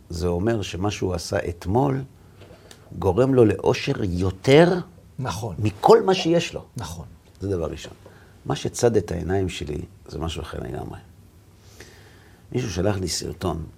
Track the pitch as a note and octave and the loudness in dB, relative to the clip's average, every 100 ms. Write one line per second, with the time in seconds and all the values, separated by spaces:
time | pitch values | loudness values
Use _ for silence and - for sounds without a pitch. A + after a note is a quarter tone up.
0 | - E2+ F2 F2 A2 A#2 F#2 F2+ G#2 G2+ | -10 -4 -2 0 0 -2 -4 -4 -4 -2
1 | F#2 F2 - G2 - - F2+ A2+ C#3+ C3+ | -4 -4 -4 -4 -4 -6 0 2 2 -2
2 | C3+ - - - - - - - - - | -6 -16 -20 -20 -20 -20 -20 -20 -16 -2
3 | F#2+ F#2 C3 B2+ G#2+ - - B2+ - C3+ | 0 2 4 6 6 4 2 0 0 -2
4 | G2+ F2 F#2 - - C#3+ F3 F3+ - - | -2 0 -2 0 6 8 8 4 -4 -16
5 | - - B2 G#2+ F#2 F2 G#2 - - A3+ | -18 -10 -8 -6 -8 -2 -2 2 6 8
6 | F#3+ F3+ E3 E3+ - - - - - - | 6 0 2 0 0 -8 -12 -12 -10 -12
7 | - - - - G2 F#2 D2+ D2+ - - | -14 -18 -20 -8 -4 -2 -4 -8 -14 -18
8 | - - - - - - - - A#2+ G#2+ | -20 -20 -20 -14 -6 -4 -4 2 4 4
9 | - F2 E2+ G2 F#2 - D2 D2 - - | 0 -4 0 0 0 -4 -8 -8 -10 -16
10 | - - D#2 D#2 - D2 B1 B1+ - - | -14 -8 -8 -8 -10 -10 -10 -10 -10 -14
11 | - - - - - - - - - - | -18 -20 -20 -20 -20 -20 -20 -20 -20 -20
12 | - - - - - B2 B2 F2 G2 F#2+ | -20 -20 -20 -20 -8 -6 -4 -2 0 0
13 | F2 - C2+ - F#2 D#2+ D#2+ | -4 -4 -8 -6 -4 -4 -8